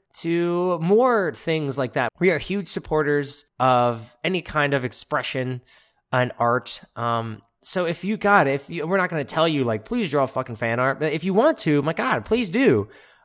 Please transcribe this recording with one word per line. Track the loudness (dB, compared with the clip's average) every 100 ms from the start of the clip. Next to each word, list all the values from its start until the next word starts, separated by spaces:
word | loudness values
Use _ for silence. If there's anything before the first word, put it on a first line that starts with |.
| _ -10
to | -2 0 0 0 0 0
more | 2 4 4 2 0 -4
things | -4 -2 -2 -4
like | -2
that. | -2 -2 2
We | 2
are | 2
huge | -2 -6 -6
supporters | -10 -2 -2 2 0 -2 -10 -14 0
of | 2 4 2 -2 -10 _
any | -4 -4
kind | -2 -2 0
of | 0 -2
expression | -8 -4 -4 -2 -4 -4 -6 -12 _ _ _ _
and | -2 -2 0
art. | 0 2 -2 -12 -14 -6
Um, | -2 -2 -4 -10 _ _
so | -6 -4 -2
if | -4
you | -4 0
got | 4 6 4
it, | 0
if | -4
you, | -6 -2
we're | 0
not | 0
gonna | -4
tell | -4 0 2
you, | 2
like, | 0 -2 -4
"Please | -4 0
draw | 0 0
fucking | -2 -6 -4
fan | -2 0
art," | 0 0
but | -2
if | -2
you | 0
want | 2 2 2
to, | 2 2
my | 2
God, | -2 -2 -2 0
please | -2 0
do. | 2 4 4 0 -10 -20 _